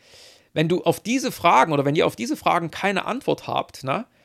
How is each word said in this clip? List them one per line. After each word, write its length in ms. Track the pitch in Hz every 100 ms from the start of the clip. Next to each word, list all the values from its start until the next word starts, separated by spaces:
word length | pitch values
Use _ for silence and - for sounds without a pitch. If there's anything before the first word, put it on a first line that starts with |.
| _ - - - _
Wenn 160 | 156 160
du 160 | 180
auf 160 | 170 160
diese 320 | - 175 165
Fragen 400 | - 170 220 196
oder 120 | 143
wenn 120 | 139 151
ihr 100 | 165
auf 80 |
diese 220 | - 233 311
Fragen 340 | - 175 165
keine 360 | - 196 190 -
Antwort 420 | 240 - 143 -
habt, 320 | 135 - -
na, 240 | 131 170 247 _